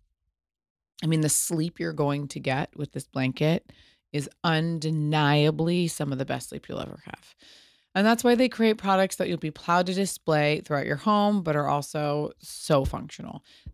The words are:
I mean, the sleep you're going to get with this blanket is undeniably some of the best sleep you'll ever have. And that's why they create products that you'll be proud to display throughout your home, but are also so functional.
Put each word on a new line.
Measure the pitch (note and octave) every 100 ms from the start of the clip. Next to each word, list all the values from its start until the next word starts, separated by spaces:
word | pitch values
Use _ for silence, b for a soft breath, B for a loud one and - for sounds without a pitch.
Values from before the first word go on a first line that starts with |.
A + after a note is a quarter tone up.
| _ _ _ _ _ _ _ _ _ -
I | D#3+
mean, | D#3+
the | D3+
sleep | - - E3 E3+ -
you're | E3+
going | D#3 C#3+ C#3+ C#3+
to | C#3
get | C3+ C3 D#3 -
with | D3
this | C#3 -
blanket | C3+ C3 - D3+ E3+ - b b b _
is | D3 C#3 -
undeniably | E3+ D#3+ E3 E3 D#3 D#3 D3+ D3+ D3 D3 D3+ D3+ E3 F3 E3
some | - D3
of | C3
the | C3+
best | B2+ -
sleep | - -
you'll | -
ever | - - -
have. | - - _ b b b b b F#3+
And | G#3+
that's | A#3
why | B3 A#3+
they | B3+
create | - A3+ A3
products | G3 F#3+ F#3+ -
that | F3+
you'll | E3
be | D#3
proud | - - F3 F3+
to | F#3
display | G3 - - D3+ D3 D3+
throughout | - C#3+ -
your | D3
home, | G#3+ G#3 G#3 G#3
but | E3 D3+
are | C#3+
also | C#3+ C#3 D#3 D3 D3 D3 -
so | - - - C#3+ C3+
functional. | C#3+ - - - D3+ B B B